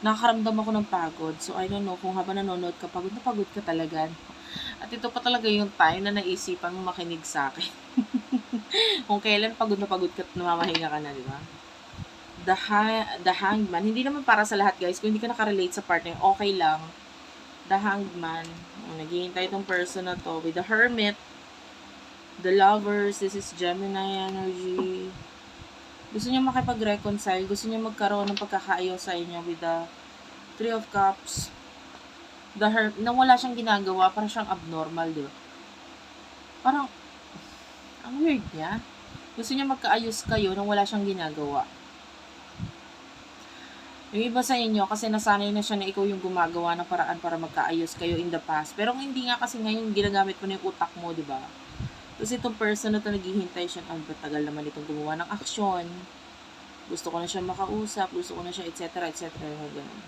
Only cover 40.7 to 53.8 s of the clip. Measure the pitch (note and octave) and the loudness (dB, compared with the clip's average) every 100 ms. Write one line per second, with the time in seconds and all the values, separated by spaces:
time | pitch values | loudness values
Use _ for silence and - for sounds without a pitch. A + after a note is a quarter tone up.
40.7 | G#3 G3+ G#3+ G3 F#3+ D#3+ D3+ D3 C#3+ - | 4 4 2 0 0 -2 -2 -2 0 -2
41.7 | - - - - - - - - - - | -6 -20 -20 -20 -20 -20 -20 -18 -10 -10
42.7 | - - - - - - - - - - | -10 -18 -20 -20 -20 -20 -20 -18 -18 -18
43.7 | - - - - G#3 A#3 A#3 B3+ B3 A3+ | -18 -18 -18 -6 0 2 2 4 4 4
44.7 | G#3+ F#3+ G#3+ A3 G#3+ G#3+ G3+ G#3 G#3 G#3 | 4 4 2 2 2 4 4 4 0 0
45.7 | G#3+ G3 G3 G3 G3 F#3 F3+ E3 E3+ E3+ | 0 0 2 2 2 0 2 2 2 0
46.7 | E3+ E3+ F3+ D#3 E3+ E3+ E3 E3 - - | 0 0 0 0 0 -2 -2 -4 0 2
47.7 | E3 E3 - E3+ E3+ F3 E3 - D#3 D#3 | 2 -2 -2 -2 0 0 -4 -2 -2 -2
48.7 | - A3 B3 C#4 C4 B3 A#3+ A#3+ A#3+ A3 | -2 0 0 -4 -4 0 0 0 -2 -2
49.7 | A3 A3 G3+ G3+ G3 G3 F#3 G3 F#3+ F#3+ | 0 0 2 4 4 2 0 -4 -2 -4
50.7 | - E3+ - E3+ D#3+ C#3+ B2+ - - - | -2 -4 -2 -6 -6 -4 -6 -6 -14 -16
51.7 | - - - - - G#3+ B3 B3 A3 G#3+ | -10 -10 -10 -18 -8 -4 -2 -2 0 2
52.7 | G#3 G#3+ G#3+ G#3+ G3+ F#3 G3 F3+ - F3+ | 2 2 0 2 -2 0 -2 -2 -4 -6
53.7 | F3+ | -6